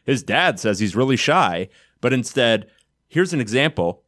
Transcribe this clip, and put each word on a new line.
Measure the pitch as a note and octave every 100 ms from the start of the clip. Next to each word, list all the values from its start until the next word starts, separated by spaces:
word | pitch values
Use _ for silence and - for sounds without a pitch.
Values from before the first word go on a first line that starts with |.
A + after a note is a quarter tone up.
| -
"His | C3+
dad | - A#2+ F3 F#3
says | A2 G2
he's | G#2 G2
really | C3 B2+
shy," | - E3+ A#2+ F2 F#2 _ _ _
but | B2
instead, | B2+ A#2 C3+ A#2+ A2 G#2 _ _ _ _
"Here's | D#3+ F#3 D#3+
an |
example. | A2 A#2+ D3+ - E2+ F2+